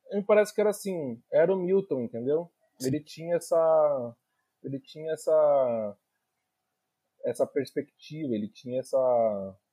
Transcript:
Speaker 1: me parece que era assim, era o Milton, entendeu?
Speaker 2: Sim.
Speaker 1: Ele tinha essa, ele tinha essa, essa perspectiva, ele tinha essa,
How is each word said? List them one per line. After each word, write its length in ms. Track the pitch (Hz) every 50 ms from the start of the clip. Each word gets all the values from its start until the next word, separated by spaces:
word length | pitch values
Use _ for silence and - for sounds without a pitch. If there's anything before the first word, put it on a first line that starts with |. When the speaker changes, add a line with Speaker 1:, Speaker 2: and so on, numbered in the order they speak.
| _ - 196
Speaker 1:
me 120 | 202 196
parece 280 | - 214 214 208 202 -
que 80 | -
era 100 | 214 214
assim, 520 | 202 - - 196 185 165 147 127 117 117 - _ -
era 220 | 147 165 175 190
o 20 |
Milton, 440 | 190 180 180 190 196 190 - 143 131
entendeu? 500 | 120 110 - 117 120 135 147 165 175 170 _ _ _ _ _ _
Speaker 2:
Sim. 80 | 123 131
Speaker 1:
Ele 120 | 143 151
tinha 360 | 151 - - 156 160 170 175
essa, 800 | 160 - - 175 165 160 160 160 156 151 147 143 131 120 117 117 - _ _ _ _ _ _ _ _ -
ele 180 | 131 139 131
tinha 320 | - - - 156 156 160 156
essa, 840 | 156 - 160 156 156 151 147 143 139 131 120 117 113 107 104 101 - _ _ _ _ _ _ _ _ _ _ _ _ _ _ _ _ _ _ _ _ _ _ _ _ -
essa 220 | 123 120 - 135
perspectiva, 880 | - - 143 127 - - 147 - - _ _ - - 151 - - 127 113
ele 140 | 104 107 101
tinha 320 | - - - 123 123 131
essa, 760 | 123 - - 135 131 127 123 117 113 110 104 98 95 95 95 - _ _